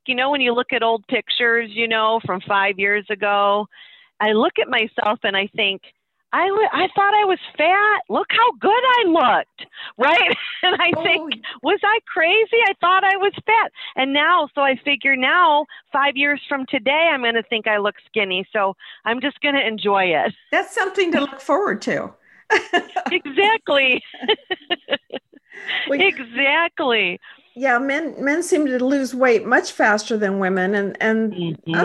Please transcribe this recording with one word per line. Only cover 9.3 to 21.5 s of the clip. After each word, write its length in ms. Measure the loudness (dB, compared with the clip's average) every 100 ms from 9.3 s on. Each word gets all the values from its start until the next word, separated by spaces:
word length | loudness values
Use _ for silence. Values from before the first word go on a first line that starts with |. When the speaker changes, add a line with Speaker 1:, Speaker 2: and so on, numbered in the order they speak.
| 2 -2 -10 -20 -18 -14 -2
Speaker 1:
right? 400 | 2 4 2 -2 -8
<laughs> 160 | -4
And 140 | -2 0
I 80 | 0
Speaker 2:
Oh. 80 | 0
Speaker 1:
think, 300 | 0 -2 -4 -10 -12 -6
"Was 160 | -2 0
I 180 | 2 0 -2
crazy? 480 | -2 2 2 2 2 2
I 60 | 2
thought 200 | 2 4
I 120 | 2 2
was 160 | 0 -2 0
fat." 260 | 2 0 -6 -10 -4
And 160 | -2
now, 360 | 2 4 2 2
so 60 | 0
I 140 | 0 0
figure 320 | -2 -2 0 0
now, 480 | 2 4 4 4 0 -8 -6
five 260 | -2 0 0
years 240 | -2 -2 -4
from 200 | -6 -4
today, 400 | -4 0 2 2
I'm 120 | 2
gonna 200 | 0 -2 -2
think 180 | -4 0
I 120 | 0
look 160 | -2 -4 _
skinny. 400 | -4 -2 -4 -4
So 220 | -2 -2 -4 -14 -10 -6
I'm 140 | -4
just 180 | -4 -4
gonna 200 | -2 0
enjoy 440 | -2 -2 0 2 2
it. 280 | 0 -2 -6 _
Speaker 2:
That's 220 | -4 -2
something 360 | -4 -4 -2 0
to 80 | 0
look 200 | -2 -6
forward 400 | -2